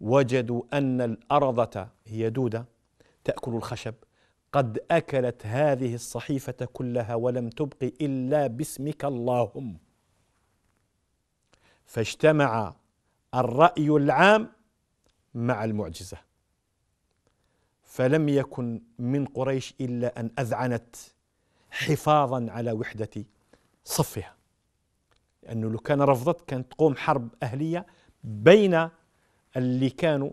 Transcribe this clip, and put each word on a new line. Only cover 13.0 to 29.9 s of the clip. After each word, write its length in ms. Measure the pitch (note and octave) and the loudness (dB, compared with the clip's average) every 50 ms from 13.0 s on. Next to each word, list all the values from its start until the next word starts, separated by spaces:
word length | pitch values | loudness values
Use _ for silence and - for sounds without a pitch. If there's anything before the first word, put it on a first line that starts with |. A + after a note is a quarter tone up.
| _ _ _ _ _ - B2 | _ _ _ _ _ -6 -2
الرأي 540 | B2+ B2 A#2 A#2+ C#3 E3 F3 - D#3 D3 D3+ | -2 0 2 4 6 6 6 6 2 2 4
العام 640 | D3+ D3 C#3+ D3+ C3+ D#3 F3+ G3+ G#3+ A3 A3+ - _ _ _ _ _ _ _ _ _ _ _ _ _ _ _ _ - | 4 4 4 4 4 6 8 8 6 6 2 -4 _ _ _ _ _ _ _ _ _ _ _ _ _ _ _ _ -8
مع 300 | A#2 A#2 A#2+ A#2+ G#2 A2+ | -4 -2 -2 -2 -2 -2
المعجزة، 540 | A2+ G#2+ G#2 F#2+ E2 E2+ - F#2 - - - _ _ _ _ _ _ _ _ _ _ _ _ _ _ _ _ _ _ _ _ _ _ _ _ _ _ _ _ _ _ _ _ | -4 -4 -4 -6 -8 -10 -14 -16 -16 -18 -20 _ _ _ _ _ _ _ _ _ _ _ _ _ _ _ _ _ _ _ _ _ _ _ _ _ _ _ _ _ _ _ _
فلم 460 | _ _ - - B2+ C3 D#3 D#3+ D3+ D3 | _ _ -4 0 2 2 2 2 2 2
يكن 540 | C#3 C3+ C3 - - C3+ B2 A#2 A2+ - - _ _ - | 2 0 0 -2 -6 -8 -8 -8 -8 -10 -12 _ _ -6
من 280 | B2 B2 C#3 C#3+ C3+ | -4 -2 -2 -2 -2
قريش 480 | - - B2+ C3 C3+ C3+ C3 - - - - | -4 -4 -4 -2 -2 -2 -4 -6 -8 -10 -8
إلا 400 | C3 B2 A#2+ A#2+ B2 A#2 - A#2+ | -6 -6 -4 -4 -4 -4 -4 -6
أن 100 | A2+ A2+ - C#3+ | -8 -8 -6 -6
أذعنت 580 | C3 G#2+ A2+ A2 B2+ B2 A#2+ A2+ - _ - - - - _ _ _ _ _ _ _ _ _ _ _ - | -4 -4 -2 -2 -2 -2 -2 -4 -6 _ -20 -20 -20 -20 _ _ _ _ _ _ _ _ _ _ _ -14
حفاظا 760 | - - - - D3 - - D3+ D3+ D3 C#3 B2 B2+ B2+ A#2+ A2 | -10 -8 -2 -2 -2 0 2 2 4 4 4 2 -2 -4 -4 -6
على 220 | F#2 A#2+ A#2 A#2+ | -6 -6 -4 -4
وحدة 520 | A2 A2 A2+ - - G#2 A2 - - G#2+ G#2+ _ _ _ _ _ _ _ _ _ _ _ - | -4 -4 -6 -8 -8 -8 -10 -8 -8 -12 -14 _ _ _ _ _ _ _ _ _ _ _ -12
صفها، 500 | - - - D3 - - G#2 - - - _ _ _ _ _ _ _ _ _ _ _ _ _ _ _ _ _ _ _ _ _ | -6 -2 -2 -2 -2 -2 -10 -12 -12 -16 _ _ _ _ _ _ _ _ _ _ _ _ _ _ _ _ _ _ _ _ _
لأنه 280 | - - A2+ A2+ A2 A2 | -14 -10 -8 -6 -4 -4
لو 80 | A2+ A2 | -6 -6
كان 240 | - - D3 C#3+ | -2 0 2 4
رفضت 460 | C#3+ C#3 C3 A#2+ B2 F3 E3 - - - | 6 4 4 4 2 -2 -2 -2 -4 -8
كانت 240 | C#3 B2+ B2 - | -6 -6 -8 -6
تقوم 240 | - - D#3+ D3+ B2+ | -2 2 2 2 2
حرب 320 | - - D#3+ D3 C3 A#2 A2+ - - | 2 0 0 0 0 -2 -8 -10 -8
أهلية 440 | C#3+ A2 - C#3 D#3 D#3+ E3+ F3 - _ _ _ _ _ _ _ - | -8 -6 -4 -4 -4 -4 -4 -6 -8 _ _ _ _ _ _ _ -12
بين 640 | A2+ G#2+ G#2 A2 D#3+ G3 A3 G3+ F#3+ E3+ D#3+ E3 D#3+ - _ _ _ _ _ _ _ _ _ _ _ - | -10 -2 6 10 10 10 10 8 6 4 2 0 -2 -6 _ _ _ _ _ _ _ _ _ _ _ -4
اللي 340 | C3 B2+ B2+ B2+ B2+ C3+ B2+ | -2 -2 0 0 2 0 0